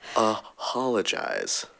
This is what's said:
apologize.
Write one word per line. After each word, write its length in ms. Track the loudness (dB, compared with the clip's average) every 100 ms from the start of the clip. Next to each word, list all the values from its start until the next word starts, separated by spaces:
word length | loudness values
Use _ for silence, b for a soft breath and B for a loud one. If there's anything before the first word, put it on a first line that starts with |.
| -2 2
apologize. 1500 | 4 2 -4 -10 -4 -2 2 2 2 -2 -2 -4 -2 -2 -2 -12